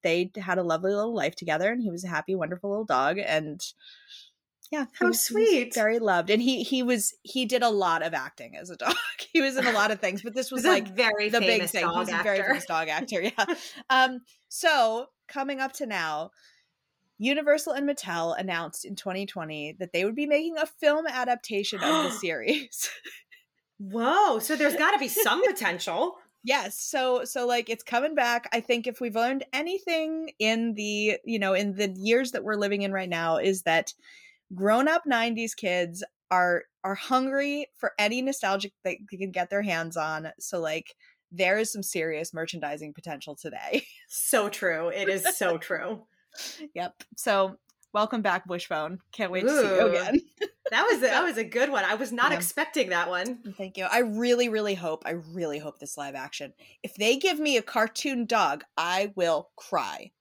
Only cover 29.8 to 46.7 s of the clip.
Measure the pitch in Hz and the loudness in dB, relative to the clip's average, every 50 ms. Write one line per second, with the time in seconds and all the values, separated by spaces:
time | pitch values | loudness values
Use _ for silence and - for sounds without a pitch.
29.8 | 370 359 339 320 311 311 320 320 320 311 - _ 214 220 226 226 233 233 220 208 | -2 -2 -2 0 0 -2 -4 -6 -6 -8 -4 _ 0 2 2 2 0 -2 -2 -4
30.8 | 208 208 208 208 214 214 208 - - - 226 214 202 190 190 185 208 202 190 190 | -4 -2 -2 0 2 0 0 0 -2 -4 -2 0 2 2 2 2 2 0 0 -2
31.8 | 208 196 185 185 190 220 233 254 269 247 - 233 - 214 214 208 202 202 202 202 | -2 -2 -2 -2 2 4 4 4 2 0 -4 -6 -4 -2 -2 0 0 0 0 0
32.8 | 202 196 196 190 185 180 175 165 170 165 165 - - 196 190 185 - 170 160 165 | -2 -2 -2 -4 -4 -2 -2 -2 0 2 2 2 2 2 0 0 0 2 2 2
33.8 | - - - _ _ - - - - - _ _ _ _ 190 180 190 208 220 240 | 2 -2 -12 _ _ -20 -20 -20 -20 -20 _ _ _ _ -6 0 2 2 4 4
34.8 | 277 302 320 339 339 302 254 233 226 233 233 220 233 220 - - - 185 180 180 | 4 4 4 2 2 2 2 2 2 0 0 -2 -4 -4 -6 -4 -2 0 0 0
35.8 | 175 175 170 185 202 - _ _ _ _ 185 180 180 180 175 170 - _ _ _ | 0 -2 -4 -12 -14 -14 _ _ _ _ 4 4 6 4 4 2 0 _ _ _
36.8 | - 190 196 - - - 262 254 262 269 269 277 285 285 285 294 285 _ _ - | -6 -4 -4 -4 -2 0 2 2 2 2 0 0 0 0 -2 -4 -6 _ _ -4
37.8 | - 208 - - 208 208 233 254 254 269 269 - - 190 196 196 196 196 _ _ | -4 -4 0 0 0 0 0 0 -2 -2 -4 -2 0 0 0 0 -2 -6 _ _
38.8 | _ 185 - - 202 - 202 180 196 190 175 180 175 175 196 202 208 202 170 165 | _ -6 -6 -6 -10 -16 -10 -8 -8 -4 -2 -4 -2 0 0 -2 0 0 0 -2
39.8 | 165 165 170 170 156 156 156 156 160 156 - _ - - - 175 165 156 156 160 | -2 -2 -4 -4 -2 -2 -4 -6 -6 -10 -12 _ -10 -6 -4 -4 -2 -2 -2 -4
40.8 | - - - _ _ - _ _ _ _ 175 170 190 180 196 214 220 214 - 208 | -6 -10 -20 _ _ -20 _ _ _ _ -2 0 2 2 4 2 2 -2 -4 -6
41.8 | 190 - - 185 160 165 160 151 165 - - 165 165 160 - 170 151 143 147 151 | -8 -4 -4 -2 -2 -2 -2 -4 -6 -6 -6 -6 -6 -6 -6 -8 -6 -6 -6 -8
42.8 | 156 151 147 - - 170 151 135 - 156 147 - - 160 123 - - 76 - 277 | -10 -14 -14 -14 -12 -12 -12 -10 -12 -14 -16 -12 -12 -12 -10 -10 -8 -2 -2 -2
43.8 | - - - - - _ - - - - - 226 208 202 202 - 208 180 165 160 | -2 -4 -20 -20 -20 _ -8 -6 -2 2 2 2 2 0 -4 -2 -2 -2 -2 0
44.8 | 165 170 170 202 196 190 196 190 190 - - - 214 180 170 160 - - 180 156 | -2 -2 -2 -2 0 0 0 0 0 0 0 2 0 0 0 -2 -4 -6 -6 -4
45.8 | - - 220 214 - _ _ _ _ _ _ - - - - - 311 294 | -4 -6 -8 -10 -12 _ _ _ _ _ _ -12 -12 -12 -12 -14 -16 -12